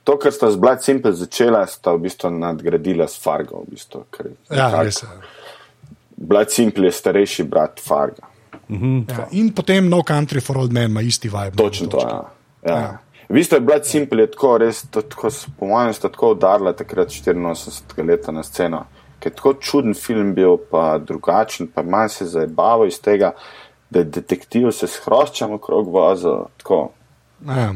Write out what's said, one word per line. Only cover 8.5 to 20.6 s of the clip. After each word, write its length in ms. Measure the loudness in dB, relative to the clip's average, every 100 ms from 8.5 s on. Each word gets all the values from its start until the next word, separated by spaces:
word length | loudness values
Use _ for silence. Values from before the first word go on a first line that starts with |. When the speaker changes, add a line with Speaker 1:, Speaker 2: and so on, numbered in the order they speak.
| -20 -10
Speaker 3:
Mhm. 340 | -4 0 0 -2
Speaker 2:
Ja, 180 | -8 -6
in 200 | 0 0
potem 340 | 0 0 2
No 180 | 4 2
Country 380 | 2 0 0 -4
for 180 | -4 -2
Old 140 | 0
Men 140 | 0 0
ima 160 | 0
isti 260 | -2 -4 -4
vibe, 240 | -6 -4
Speaker 1:
Točno 340 | 0 0 0 -2
to, 80 | -2
Speaker 2:
točka. 160 | -2
Speaker 1:
ja. 120 | -6 -10 -20 _ _ -4
Ja. 120 | -2
Speaker 2:
Ja. 200 | -4 -10 _ _ 0
Speaker 1:
V 60 |
bistvu 240 | 2 4 2
je 60 |
Blood 220 | 4 2
Simple 360 | 2 -2 0 2
je 80 | 2
tako 280 | 2 2 4
res, 300 | 2 -2 -6
to, 160 | -6
tako 260 | -6 -6 -6
s-, 200 | -6 -14
po 140 | -10 -2
mojem 260 | 0 0
sta 160 | -2 -6
tako 200 | 0 0
udarila 420 | 4 4 4 2
takrat 380 | -4 -6 -4 -4
štiriinosemdesetega 920 | -2 -4 -2 -2 -6 -10 -16 -14 -6
leta 280 | 0 0 -2
na 100 | -10
sceno, 380 | -10 -4 -4 -4 -10 _ _ _
ker 120 | -10
je 80 | 0
tako 160 | 0 0
čuden 380 | -2 0 0
film 380 | -4 -4 -2 0
bil, 240 | 4 4 4